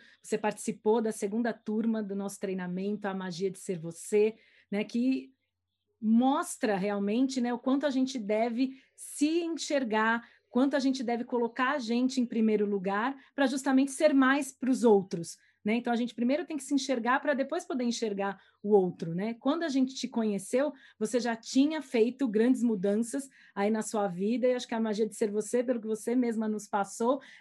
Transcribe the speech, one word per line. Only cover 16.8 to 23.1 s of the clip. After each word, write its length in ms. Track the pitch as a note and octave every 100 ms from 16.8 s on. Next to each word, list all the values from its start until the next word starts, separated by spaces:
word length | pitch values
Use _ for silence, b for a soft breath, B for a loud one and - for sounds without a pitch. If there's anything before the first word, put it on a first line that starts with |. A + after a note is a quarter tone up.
| C4+ B3 A3+ C4+
pra 160 | -
depois 300 | C4 C4 E4
poder 180 | - C#4+
enxergar 560 | A#3+ A#3 A3+ G3 G3 G3 b b
o 100 | G3+
outro, 420 | G#3 F3+ F3 E3
né? 200 | E3+ G#3+ A#3
Quando 240 | C4 E4
a 40 | E4
gente 260 | C4+ C4 -
te 100 | A#3
conheceu, 640 | A#3 A3 G3 - B3 D4 C#4+ B -
você 220 | G#3+ B3+
já 160 | A#3
tinha 480 | A3+ - C4 D4 D#4
feito 460 | - A#3 A3+ B3 C4+
grandes 340 | G#3 A#3+ B3+
mudanças 680 | A#3 G#3+ G3 G#3 A#3